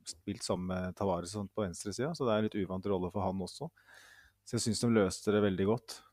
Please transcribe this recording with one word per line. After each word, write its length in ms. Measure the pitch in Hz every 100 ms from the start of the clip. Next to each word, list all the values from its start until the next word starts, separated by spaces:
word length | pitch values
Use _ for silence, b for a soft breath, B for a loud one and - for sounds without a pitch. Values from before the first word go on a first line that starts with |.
spilt 380 | - - - 98
sammen 240 | - 92 92
med 280 | 90 92 -
Tavares 380 | 98 87 87
og 80 | 104 98
sånt 60 |
på 100 | - 98
venstre 260 | 85 104
siden, 200 | 95 139
så 120 | 170 123
det 80 | 107
er 60 | 107
litt 180 | 104 92
uvant 180 | 92 101
rolle 240 | 95 90
for 100 | 104
han 160 | 98 95
også. 320 | 90 - 156 b b b b b b b
Så 100 | - 117
jeg 20 | 117
synes 60 | 101
de 80 | 120
løste 420 | 113 92 - -
det 80 | 104
veldig 260 | 104 92 98
godt. 360 | 117 - - -